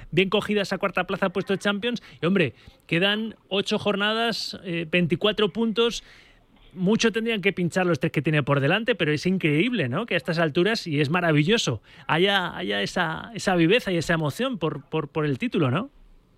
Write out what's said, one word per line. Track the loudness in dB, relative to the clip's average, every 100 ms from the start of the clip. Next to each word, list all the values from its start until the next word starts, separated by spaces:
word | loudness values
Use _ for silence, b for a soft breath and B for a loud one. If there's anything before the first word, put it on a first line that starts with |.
| B
bien | 0 2
cogida | 0 0 -2
esa | -2 -2
cuarta | -2 -2 -4
plaza, | -2 -2
puesto | -2 -2 -2
Champions. | -2 -2 -4 -6 B B
Y, | 0
hombre, | 2 0 -2 B B -4
quedan | 0 0 0 -4 -10 -6
ocho | -4 -2 -2
jornadas, | 0 0 0 0 -2 -4 -8 -10
eh, | -8 -6 0
veinticuatro | 0 2 2 0 2 0
puntos. | 0 -2 2 0 0 B B B B _ _ -20
Mucho | -2 2 4 2
tendrían | 0 -2 0
que | 0
pinchar | 0 -2 0 0
los | 0
tres | 0
que | -2
tiene | 0 0
por | 2 2
delante, | 2 0 0 0
pero | 0
es | 0 0
increíble, | 0 2 2 2 0 -2
¿no? | -2 -2
Que |
a | -4
estas | -2 0
alturas, | 0 2 2 0 -2
y | -2
es | 0
maravilloso, | 2 4 4 4 2 0 -4 B B -2
haya, | 2 4 2 0 -6
haya | -6 -4
esa, | -4 -2 -2 -4 -10
esa | -6 0 4
viveza | 6 4 2
y | -2
esa | 0
emoción | 0 0 -2 -4 -2
por, | -4 -6 -6
por, | -6 -4
por | -2 -2
el | -2
título, | -2 2 2
¿no? | 0 -4 _ -20 -20 _